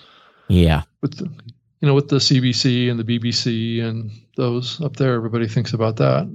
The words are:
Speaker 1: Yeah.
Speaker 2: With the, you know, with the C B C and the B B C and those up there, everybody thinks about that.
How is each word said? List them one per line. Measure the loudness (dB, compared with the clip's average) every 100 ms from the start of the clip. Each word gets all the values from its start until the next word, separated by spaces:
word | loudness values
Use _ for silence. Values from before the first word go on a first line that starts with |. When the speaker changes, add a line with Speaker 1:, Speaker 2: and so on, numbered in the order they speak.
| -20 _ _ _ 2
Speaker 1:
Yeah. | 4 6 4 -2 -6
Speaker 2:
With | -8 -6
the, | -12 -12 -20 -20 _ -4
you | 2
know, |
with | 2 2
the | 0
C | 2 2
B | 2
C | 2 2 2 0
and | -2
the | -2
B | -2
B | -2
C | -2 -2 -2 -2 -4
and | -4 -6 -8 -12 _ -4
those | -2 -2 -4 -6
up | -6 0
there, | 0
everybody | 0 -2 -2 0
thinks | -2 -2
about | 0 0 2
that. | 2 2 -2